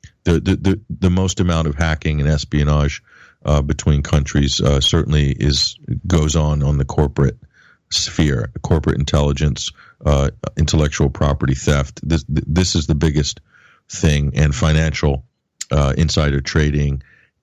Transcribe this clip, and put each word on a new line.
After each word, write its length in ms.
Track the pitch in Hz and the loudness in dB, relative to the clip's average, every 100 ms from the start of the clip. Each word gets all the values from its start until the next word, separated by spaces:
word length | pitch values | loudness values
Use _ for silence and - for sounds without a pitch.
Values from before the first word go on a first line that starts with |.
| - _ - | -20 _ 0
the, 140 | 82 | 0
the, 160 | 92 92 | 0 0
the, 260 | 95 95 - - | 0 -2 -6 -2
the 100 | 92 | 0
most 300 | 90 95 - | 2 0 0
amount 280 | 90 82 80 | 0 0 -2
of 80 | 71 | -2
hacking 440 | 82 78 80 76 | -2 -2 -2 0
and 100 | 73 | 0
espionage, 720 | 76 - 73 73 76 73 - _ - - _ - | 0 0 0 2 2 0 -4 _ -20 -20 _ 0
uh, 160 | 73 | 0
between 420 | 69 71 - 71 | 0 -2 0 0
countries, 560 | 69 76 69 73 69 - | 0 -2 0 0 0 0
uh, 220 | 65 69 | 2 2
certainly 500 | - 82 69 76 69 | 2 0 2 0 0
is, 460 | - 67 69 - - - - 90 | 0 0 0 -2 -4 -8 -6 0
goes 280 | 85 76 80 | 0 2 0
on, 280 | 76 76 | 0 2
on 140 | 71 71 | 0 0
the 80 | 67 | 0
corporate 520 | - 73 - 69 - - _ - _ - | 0 0 2 0 -2 -14 _ -20 _ -8
sphere, 600 | - - - 76 64 50 - | -6 -4 0 0 0 -4 -6
corporate 340 | - 80 - - | -2 0 0 -2
intelligence, 760 | 71 76 71 71 76 60 - - - _ 76 | 0 0 0 0 0 -2 -8 -14 -20 _ 0
uh, 240 | 71 69 - - - | 2 0 -4 -8 -2
intellectual 520 | 78 78 73 - 69 | 0 2 0 0 -2
property 460 | - 73 69 67 67 | 0 0 0 0 0
theft. 460 | - 71 69 - | 0 0 -2 -6
This, 200 | 73 78 | -2 -2
th-, 220 | - 73 - | -2 -4 0
this 280 | 80 90 85 | 0 0 0
is 120 | 73 | 0
the 80 | 76 | 0
biggest 440 | 80 73 71 - _ _ _ _ - | 0 0 -2 -6 _ _ _ _ -18
thing, 440 | - 80 73 71 65 | -2 0 2 0 2
and 200 | 76 69 | 0 2
financial, 680 | 78 78 80 - 73 69 - _ _ - - | 2 2 0 0 0 -2 -6 _ _ -16 -4
uh, 240 | 73 69 67 | 0 2 2
insider 460 | 78 - 73 69 | 0 2 0 0
trading 640 | 67 80 76 73 71 69 - _ _ _ | 0 0 2 2 0 -2 -8 _ _ _